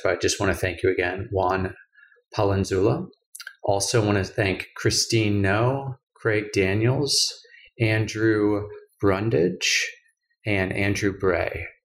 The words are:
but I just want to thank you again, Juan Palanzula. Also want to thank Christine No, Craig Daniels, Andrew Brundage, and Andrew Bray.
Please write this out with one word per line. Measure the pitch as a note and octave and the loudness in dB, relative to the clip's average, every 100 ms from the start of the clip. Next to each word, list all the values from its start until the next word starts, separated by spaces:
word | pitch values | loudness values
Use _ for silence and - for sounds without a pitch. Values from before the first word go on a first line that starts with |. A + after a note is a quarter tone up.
but | G2 | -2
I | F2 | 0
just | F#2+ - | 0 0
want | G2 | -2
to | F2 | 0
thank | F#2 E2+ | -2 -2
you | G2 | 0
again, | F#2 F2+ F#2+ F#2+ | 0 -2 -4 -4
Juan | F#2+ F#2 F#2+ F#2+ - - _ - _ _ - | 0 0 0 -2 -6 -20 _ -20 _ _ -2
Palanzula. | G2+ G2 F#2+ F#2+ G2+ D#3+ F#3 - _ - - - | 0 2 0 2 2 2 -4 -14 _ -20 -20 -8
Also | - G2+ - B2 | -2 -2 0 2
want | G#2 G#2 | 2 2
to | |
thank | F#2 - G2+ F#2 - - | 0 -2 -2 -2 -6 -4
Christine | A2 G#2 - A2+ G#2 G2+ | -2 0 0 0 2 2
No, | G2 G#2 A#2+ C#3 C3+ C3 _ _ | 2 2 2 0 -6 -12 _ _
Craig | A2+ G#2+ G#2+ | -2 0 0
Daniels, | - F#2+ G2+ A#2 C3+ C#3 - - - - - - - | 0 2 2 2 2 0 0 -2 -4 -20 -20 -16 -2
Andrew | A2 A2 G#2+ A2 A2 G#2+ G#2 G#2 G#2 - - _ | 0 0 -2 0 2 4 2 0 -4 -12 -20 _
Brundage, | G2+ F#2+ A2 C3 E3+ F#3 - - - - _ _ _ _ - | 2 2 2 2 2 0 -2 -2 -2 -8 _ _ _ _ -4
and | G2+ F#2 | -2 -2
Andrew | - G2 G2 G2+ F#2+ | -2 -2 0 -2 -2
Bray. | F#2+ E2+ F2 - - - | 0 0 -2 -6 -10 -14